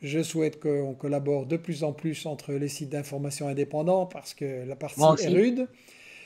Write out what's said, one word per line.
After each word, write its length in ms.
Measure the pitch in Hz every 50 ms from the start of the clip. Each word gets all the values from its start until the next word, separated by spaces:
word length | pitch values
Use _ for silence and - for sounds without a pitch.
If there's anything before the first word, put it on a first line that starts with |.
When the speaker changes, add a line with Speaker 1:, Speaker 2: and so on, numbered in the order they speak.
Speaker 1:
Je 200 | 143 139 147 165
souhaite 380 | 156 160 165 160 160 151 151 -
qu'on 340 | - 151 143 143 139 135 127
collabore 520 | 131 147 143 143 143 139 143 143 139 131
de 100 | 131 165
plus 300 | 165 170 175 160 139 160
en 80 | 151 139
plus 320 | - - 165 147 - -
entre 260 | 160 143 - - 143
les 160 | 143 139 143
sites 220 | 143 143 - 151 131
d'information 580 | 147 147 143 - 139 139 143 143 143 - 147
indépendants 580 | 143 139 143 143 147 156 151 156 180 185 190 180
parce 280 | 180 - 143 - - -
que 320 | - 147 139 131 127 127
la 80 | 127 139
partie 240 | - 156 139 - 139
Speaker 2:
Moi 140 | 156 156 156
aussi. 140 | 156 170
Speaker 1:
est 20 | 165
rude. 380 | 175 185 220 254 247 254 254 - - - - - - - - - - - -